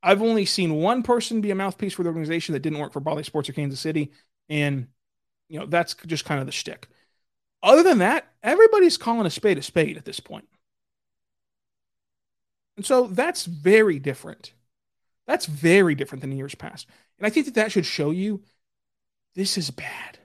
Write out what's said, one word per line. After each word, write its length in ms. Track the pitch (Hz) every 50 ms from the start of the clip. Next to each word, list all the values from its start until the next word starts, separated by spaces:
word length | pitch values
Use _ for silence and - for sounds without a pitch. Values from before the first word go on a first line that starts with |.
| -
I've 180 | 180 196 202
only 260 | 220 226 226 220 202
seen 280 | - - - 180 165 156
one 300 | 151 165 196 240 254 233
person 360 | 240 240 233 226 - 233 220
be 120 | 208 208 196
a 20 |
mouthpiece 380 | 190 196 196 185 _ 214 196 -
for 100 | - 180
the 60 | 170
organization 440 | 165 165 160 151 165 170 160 - 156
that 80 | 135
didn't 200 | 139 160 151 147
work 120 | 147 135 -
for 60 | 143
Bally 240 | 139 156 156 147 151
Sports 260 | - _ 151 135 -
or 40 | -
Kansas 260 | - 147 143 135 131
City. 320 | - 156 160 160 147 143 _ _ _ _ _ _ _ _
And, 400 | 151 151 147 143 139 135 120 - _ _ _ _ _ _ _ _ _ _ _ _
you 120 | 156 147
know, 60 | -
that's 280 | 147 160 170 170 - - _ -
just 180 | 160 165 143 -
kind 160 | - 156 139
of 60 | 135
the 60 | 117 113
shtick. 360 | - - - - - - _ _ _ _ _ _ _ _ _ _ _ _ _ _ _ -
Other 220 | 202 247 311 339
than 140 | 370 339 220
that, 340 | 180 202 269 330 - _ _ _ -
everybody's 540 | 214 285 381 453 440 440 415 370 339 -
calling 300 | - - 233 233 233 214
a 40 | 165
spade 280 | - - - 214 185 139
a 40 | 139
spade 340 | - - 175 156 - 156
at 80 | 156 -
this 140 | - - -
point. 300 | - - - 110 - _ _ _ _ _ _ _ _ _ _ _ _ _ _ _ _ _ _ _ _ _ _ _ _ _ _ _ _ _ _ _ _ _ _ _ _ _ _ _ _ _ _ _ _ _ _
And 80 | - 196
so 220 | - 269 254 247
that's 380 | 214 185 180 262 339 349 - -
very 560 | 175 170 151 143 175 202 220 220 208 165 139
different. 540 | 135 143 131 - - - 160 _ - - _ _ _ _ _ _ _ _ _ _ _ _ _ _ _ -
That's 180 | 277 349 -
very 480 | - 151 143 147 170 170 196 190 170 151
different 260 | 135 139 - - 131
than 120 | 135 135 135
years 240 | 135 135 139 -
past. 320 | _ - - - - - _ _ _ _ _ _
And 120 | _ 190 214
I 20 |
think 160 | 220 320 294
that 80 | 294 233
that 160 | 226 214 220
should 160 | - 208 165
show 240 | - - - 151 147
you 320 | 160 180 190 208 208 196 _ _ _ _ _ _ _ _ _ _ _ _ _ _ _ _ _ _ _
this 200 | 180 196 190 -
is 140 | 202 165 135
bad. 480 | 131 - - - - - - - - - _